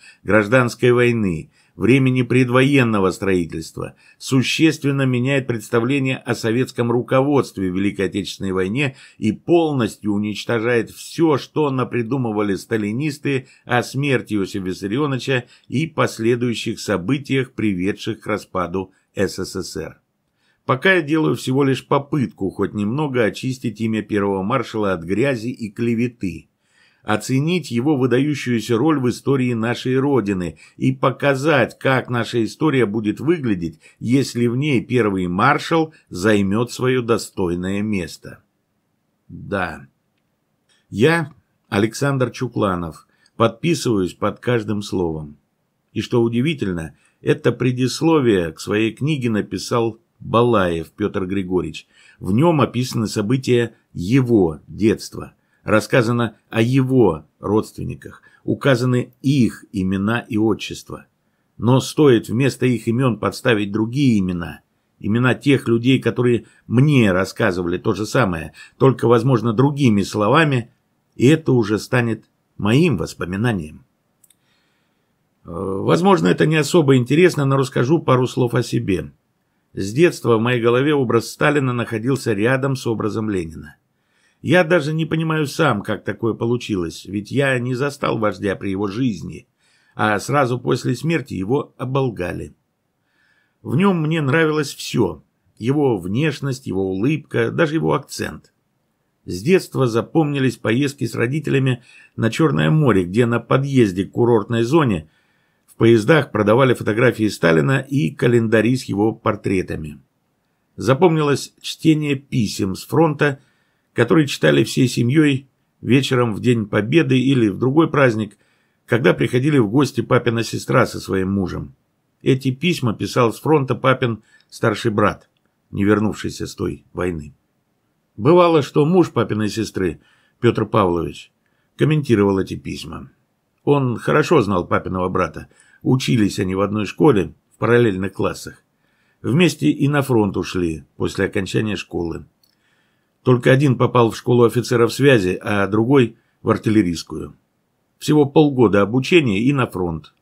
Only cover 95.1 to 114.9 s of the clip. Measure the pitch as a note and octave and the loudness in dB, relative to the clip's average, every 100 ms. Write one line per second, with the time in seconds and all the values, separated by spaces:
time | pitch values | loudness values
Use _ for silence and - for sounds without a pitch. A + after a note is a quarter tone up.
95.1 | D#2+ _ _ _ _ A2+ D3+ C#3 G#2 F2 | -4 _ _ _ _ -2 0 0 0 -2
96.1 | A2 D#3+ D3 C#3 C3 - F#2 F#2+ F#2+ B2+ | -2 -2 -2 -6 -6 -6 -4 -4 -2 0
97.1 | D3+ - A#2 A2+ A#2+ F3 D#3+ D#3 C#3+ - | -2 -4 -4 -2 0 -2 0 -2 -2 -4
98.1 | - - D#2 _ _ _ _ _ _ _ | -10 -10 -10 _ _ _ _ _ _ _
99.1 | _ - F2+ B2 F3+ - C3+ B2+ A2+ G#2 | _ -10 -6 0 0 0 -2 0 0 0
100.1 | D#3+ D3 C#3 C3 - G#2+ A#2+ C#3+ - A#2 | 0 0 0 -2 -2 -2 0 -2 -4 -6
101.1 | A2+ A#2+ D#3 C#3+ C#3 C3 B2+ _ - _ | -4 -4 -2 0 0 0 -2 _ -20 _
102.1 | - A#2 A#2 D#3 C#3 D#3 D#3 C3+ F#2+ F2 | -2 -2 2 2 2 2 4 4 4 2
103.1 | G#2 A#2 A#2 - C3+ C#3 C3 G#2 F2+ E2+ | 0 0 -2 0 -2 2 2 2 0 -4
104.1 | - A#2+ A2+ G#2 A2+ A#2 E3 C3 E2+ D#2 | 0 2 2 0 -2 2 2 2 0 -6
105.1 | _ _ _ _ _ _ - A#2 A#2 A2+ | _ _ _ _ _ _ 2 4 6 4
106.1 | D#3+ - G#2+ G#2 A#2 C3 A2 A2+ G#2+ B2+ | 2 2 0 2 4 4 2 -2 2 0
107.1 | G#2 G#2+ - E3 D#3+ C#3 C3+ - C#3 D#3 | 2 -2 0 2 2 2 0 -2 -2 -2
108.1 | - C3+ A#2+ A2+ A2+ A2+ B2+ - G2+ A2 | 0 2 2 4 2 2 0 -4 0 0
109.1 | G#2+ A2 G2+ G#2+ F#2+ F2 E2 D#2 D2 _ | 0 -4 -4 -2 -2 -2 -8 -10 -14 _
110.1 | _ _ _ _ _ _ - F#2+ C#3 F3+ | _ _ _ _ _ _ -4 0 4 4
111.1 | D#3+ D3 C3+ - _ - - D#3+ D#3 D3 | 4 0 -2 -4 _ -14 -2 0 2 0
112.1 | C#3 - C3+ G2+ - G2 F2+ - D#3 D#3+ | -4 -4 -2 -2 -2 -4 -4 -2 0 0
113.1 | D3 D3 C3+ _ _ _ _ _ - - | 2 -2 -2 _ _ _ _ _ -2 2
114.1 | E3+ C#3 - D3+ C#3+ C3+ C#3 B2+ | 2 2 0 2 2 2 0 0